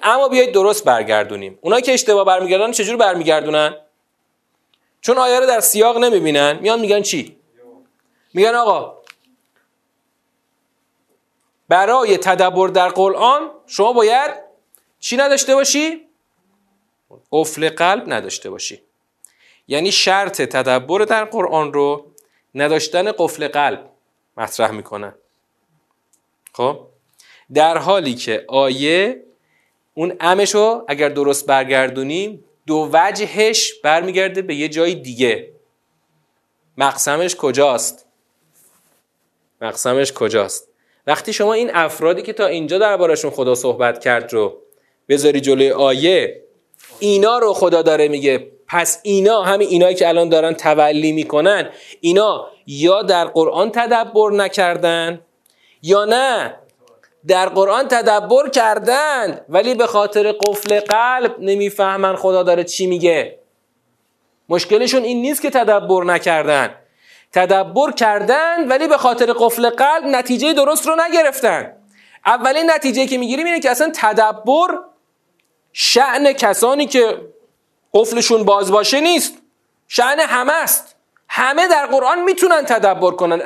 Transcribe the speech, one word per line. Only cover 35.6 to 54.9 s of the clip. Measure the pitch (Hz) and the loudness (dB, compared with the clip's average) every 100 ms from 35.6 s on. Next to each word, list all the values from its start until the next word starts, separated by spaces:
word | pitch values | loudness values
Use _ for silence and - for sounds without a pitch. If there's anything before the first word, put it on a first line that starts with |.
| _ _ _ _ _ _ _ _ _ _ _ - | _ _ _ _ _ _ _ _ _ _ _ -4
مقسمش | 139 131 - 147 180 - | -2 -2 -2 -2 -4 -4
کجاست؟ | 143 127 143 120 - - _ _ _ _ _ _ _ _ _ _ _ _ _ _ _ _ | -2 2 2 0 -4 -10 _ _ _ _ _ _ _ _ _ _ _ _ _ _ _ _
مقسمش | 113 - 127 131 135 | -10 -6 -2 -2 -2
کجاست؟ | - 110 107 95 - - _ _ _ - | -4 -2 -2 -2 -8 -16 _ _ _ -4
وقتی | 151 - | -4 -4
شما | 214 208 | -2 0
این | 226 240 | 0 -2
افرادی | 170 160 - 160 180 | -2 -2 -2 -2 -2
که | 220 | -4
تا | 220 196 | -4 -2
اینجا | 170 156 180 | -2 -4 0
درباره‌شون | 214 196 170 151 147 | 0 2 0 0 -4
خدا | 143 127 123 | -4 -2 0
صحبت | 131 113 123 120 | -2 -2 -2 -2
کرد | 131 120 117 | -2 -2 -2
رو | 117 101 - _ _ _ _ - | -4 -4 -6 _ _ _ _ -2
بذاری | 143 147 143 | 2 2 2
جلوی | 131 131 139 | 0 2 2
آیه، | 131 135 131 160 185 107 - - _ _ _ - - | 2 2 2 2 2 0 -8 -20 _ _ _ -20 -6
اینا | 202 196 208 240 | 0 2 2 2
رو | 220 | 0
خدا | 190 185 165 | 2 2 2
داره | 160 156 151 | 2 2 2
میگه، | 143 139 123 - - - | 0 0 -2 -4 -20 -6
پس | 175 165 - | -4 -2 -4
اینا، | 208 196 196 226 | -2 2 2 2
همین | 185 196 208 | 0 0 0
اینایی | 175 180 180 | 2 2 4
که | 170 | 2
الان | 170 170 | 2 2
دارن | 160 160 | 2 2
تولی | 165 156 151 151 151 156 | -2 0 2 2 2 -2
می‌کنن، | 156 156 151 175 202 139 - - - | -2 -2 0 2 2 -2 -12 -20 -6
اینا | 170 185 214 165 - - - | 0 2 2 -2 -8 -20 -18
یا | 139 165 196 | -2 2 2
در | 190 180 165 | 2 0 0
قرآن | 165 160 165 214 | 0 0 0 -2
تدبر | 240 233 233 226 208 214 | -2 0 -2 0 0 2
نکردن | 202 196 202 180 170 170 | 0 -2 -2 -2 0 -2